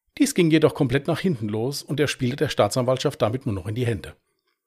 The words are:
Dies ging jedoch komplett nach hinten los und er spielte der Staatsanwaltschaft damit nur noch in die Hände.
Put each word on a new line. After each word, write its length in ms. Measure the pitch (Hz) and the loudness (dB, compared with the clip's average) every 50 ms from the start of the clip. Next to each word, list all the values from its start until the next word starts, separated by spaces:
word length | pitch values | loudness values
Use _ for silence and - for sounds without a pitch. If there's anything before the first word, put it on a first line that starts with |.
| _ _ _ | _ _ _
Dies 180 | - 285 - - | 0 0 2 4
ging 160 | 196 175 156 | 4 4 4
jedoch 240 | 160 156 156 - - | 6 4 4 4 2
komplett 340 | - 147 117 127 139 - - | 2 0 0 0 0 0 -2
nach 120 | 147 - | -2 0
hinten 280 | - 190 147 107 117 104 | 0 0 0 -2 -2 -4
los 340 | 107 110 117 135 143 - | -2 -2 -2 -4 -4 -6
und 180 | - - 147 - | -8 -6 -2 0
er 80 | 143 - | 0 0
spielte 280 | - - 127 120 135 | 0 -2 -2 -2 0
der 120 | - 156 120 | 0 -2 0
Staatsanwaltschaft 720 | - - 107 104 - 131 120 127 131 120 - 143 - - | 2 2 2 2 2 0 0 0 0 0 0 -4 -2 0
damit 260 | 123 107 123 127 - | 0 -2 -2 -2 -4
nur 80 | 117 101 | -4 -4
noch 120 | 90 85 | -4 -6
in 80 | 107 107 | -6 -6
die 120 | 123 123 | -4 -2
Hände. 300 | 117 110 82 - - - _ _ _ _ _ _ _ _ _ _ | -2 -2 -4 -6 -12 -18 _ _ _ _ _ _ _ _ _ _